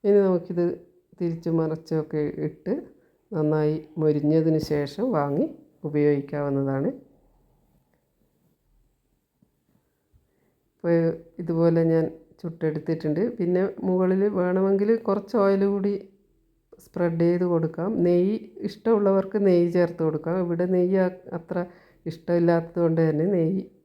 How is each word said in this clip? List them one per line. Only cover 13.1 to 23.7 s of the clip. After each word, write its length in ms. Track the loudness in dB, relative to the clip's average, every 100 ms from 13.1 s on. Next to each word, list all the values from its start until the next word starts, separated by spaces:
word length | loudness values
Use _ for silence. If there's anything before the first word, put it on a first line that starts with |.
| -2 -2 -2
പിന്നെ 240 | -2 0 -2 -4 -2
മുകളിൽ 340 | 0 2 2 0 0
വേണമെങ്കിൽ 500 | 0 0 2 2 2 0 0
കുറച്ച് 280 | -4 -2 0
ഓയിൽ 200 | 2 2 0
കൂടി 220 | 0 -2 -4 -10 _ _ _ _ _ _ -20
സ്പ്രെഡ് 420 | -16 -4 -2 2 2
ചെയ്ത് 180 | 2 2
കൊടുക്കാം. 380 | 0 0 -4 -4 0 2
നെയ്യ് 300 | 4 2 -2 -8 -10 -10
ഇഷ്ടമുള്ളവർക്ക് 720 | -4 0 2 4 2 0 0 4
നെയ്യ് 200 | 4 4 2
ചേർത്ത് 260 | 0 0 -2
കൊടുക്കാം. 320 | -2 -4 -4
ഇവിടെ 220 | -2 -2 0 2
നെയ്യ് 240 | 2 2 0
അ-, 120 | -4 -12 -14
അത്ര 180 | -8 -8 -8 -14 _ _ -12
ഇഷ്ടമില്ലാത്തത് 760 | -10 -2 2 4 2 0 -2
കൊണ്ട് 180 | 0 2 2
തന്നെ 200 | 2 0 0
നെയ്യ് 260 | 0 -2 -6